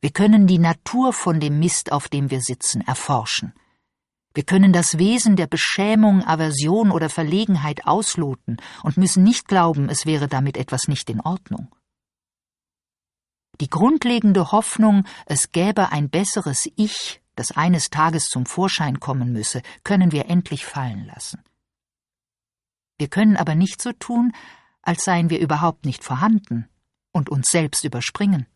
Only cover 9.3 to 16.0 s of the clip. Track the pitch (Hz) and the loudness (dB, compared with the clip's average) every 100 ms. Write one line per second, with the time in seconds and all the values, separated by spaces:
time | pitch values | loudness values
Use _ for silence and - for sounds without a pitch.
9.3 | 240 - 196 170 151 139 135 156 156 143 | 4 0 2 2 2 -2 -2 -2 -2 0
10.3 | 139 139 - 127 131 - 139 - 110 - | -2 -2 -4 -6 -4 -4 -6 -6 -6 -4
11.3 | 185 - - - _ _ _ _ _ _ | -6 -8 -10 -10 _ _ _ _ _ _
12.3 | _ _ _ _ _ _ _ _ _ _ | _ _ _ _ _ _ _ _ _ _
13.3 | _ _ _ 143 160 220 302 240 240 214 | _ _ _ -6 0 2 2 0 2 4
14.3 | 190 165 202 226 - 220 202 196 - - | 4 2 0 -2 -2 2 2 2 -6 -6
15.3 | 165 - - 185 214 190 151 | -4 -2 0 0 0 0 0